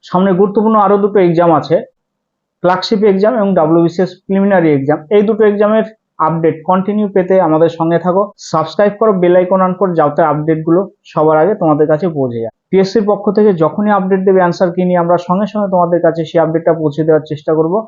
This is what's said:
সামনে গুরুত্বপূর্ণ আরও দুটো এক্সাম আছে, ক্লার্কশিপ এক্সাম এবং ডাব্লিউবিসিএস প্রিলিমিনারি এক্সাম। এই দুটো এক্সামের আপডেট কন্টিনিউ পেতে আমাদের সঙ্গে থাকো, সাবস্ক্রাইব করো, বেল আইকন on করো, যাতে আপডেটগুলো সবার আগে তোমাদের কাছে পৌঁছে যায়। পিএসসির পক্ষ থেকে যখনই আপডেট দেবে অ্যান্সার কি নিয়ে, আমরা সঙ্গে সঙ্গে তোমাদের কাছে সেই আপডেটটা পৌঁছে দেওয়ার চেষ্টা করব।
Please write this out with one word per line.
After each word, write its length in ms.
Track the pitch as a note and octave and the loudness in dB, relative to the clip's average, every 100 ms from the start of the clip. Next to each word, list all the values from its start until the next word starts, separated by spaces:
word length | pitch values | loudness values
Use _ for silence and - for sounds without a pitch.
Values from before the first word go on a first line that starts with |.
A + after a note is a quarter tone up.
সামনে 280 | - F3+ G3 | -4 -2 0
গুরুত্বপূর্ণ 440 | F3+ G3+ G#3 G#3+ A3 | 2 0 0 0 2
আরও 200 | G3+ G3+ | 2 2
দুটো 200 | G3+ G3+ | 0 0
এক্সাম 320 | F3 E3 E3+ | 2 2 2
আছে, 240 | D3+ - E3+ - _ _ _ _ _ _ _ | 0 0 -4 -4 _ _ _ _ _ _ _
ক্লার্কশিপ 380 | F3 F3+ - A3 | -2 -2 -2 0
এক্সাম 280 | G#3 F#3+ G#3 | 2 2 0
এবং 200 | B3 G3+ | 0 0
ডাব্লিউবিসিএস 560 | F3+ D#3 E3+ E3+ E3 F3+ - - | 0 2 2 0 -2 -6 -6 -4
প্রিলিমিনারি 420 | G3 G3 F#3+ E3 | -2 2 2 2
এক্সাম। 260 | C#3+ C3+ D3+ D3+ | 0 0 -4 0
এই 120 | G#3 | 0
দুটো 200 | G#3 G#3+ | 2 2
এক্সামের 400 | G#3+ G3+ G#3 A3 A3 - _ - | 0 2 0 0 -2 -10 _ -4
আপডেট 380 | D#3 E3 D#3+ D#3 | -2 0 -2 -2
কন্টিনিউ 440 | - F#3 F#3+ G#3 G#3 | -2 -2 -2 -4 -2
পেতে 320 | G3 F3+ F#3+ | -2 0 0
আমাদের 280 | E3+ D#3 E3 | 2 2 0
সঙ্গে 300 | D#3+ E3 E3+ | 0 -2 0
থাকো, 340 | F3 F3+ G#3 - | 0 -2 -2 -8
সাবস্ক্রাইব 560 | - D#3+ D#3 - G#3 G3+ | -6 -4 -4 0 0 2
করো, 140 | A3+ | 0
বেল 240 | F#3+ F3 F3+ | 2 2 2
আইকন 240 | F3+ F#3+ | 2 0
on 120 | F#3 F3+ | 0 0
করো, 160 | G3 | -2
যাতে 280 | E3 D3 D3 | 0 0 0
আপডেটগুলো 580 | D#3+ D3 D#3 D#3+ D#3 E3+ G3 _ | 0 0 -2 -2 0 0 0 _
সবার 320 | _ - D#3 D#3 | _ -2 2 2
আগে 160 | E3 | 2
তোমাদের 320 | G#3 E3 D3 D#3 | 0 0 0 0
কাছে 200 | D3+ F#3+ | 0 -2
পৌঁছে 300 | D#3 C3 A#2 | -4 -4 -4
যায়। 140 | A2+ _ _ | -8 _ _
পিএসসির 360 | F#3 F#3+ A#3 G#3 | 0 0 0 0
পক্ষ 240 | G3+ G#3 | -2 -2
থেকে 200 | G3 G#3+ | 2 2
যখনই 360 | F3 D#3 F3+ G#3 | 2 -2 -2 -2
আপডেট 300 | G3+ F#3+ F#3+ | 0 0 0
দেবে 140 | F#3+ F#3+ | 2 2
অ্যান্সার 320 | F3 E3+ F3+ | 2 0 -2
কি 100 | E3+ | 0
নিয়ে, 140 | F3+ F3+ | 0 0
আমরা 180 | E3+ F3 | 0 -2
সঙ্গে 280 | - F#3 G3+ | 0 -2 -2
সঙ্গে 220 | G#3 G3+ | -4 -2
তোমাদের 300 | F#3 E3+ F3 | 0 0 2
কাছে 240 | E3+ E3 | 0 -2
সেই 160 | D#3+ E3+ | -4 -2
আপডেটটা 320 | D#3+ D#3+ E3+ | 0 0 -2
পৌঁছে 320 | E3 D#3 D3 | -2 -2 -2
দেওয়ার 200 | D#3 D#3 D3+ | 0 0 -2
চেষ্টা 280 | D3 - | -10 -4
করব। 200 | D#3 D#3+ G3+ | -2 0 -2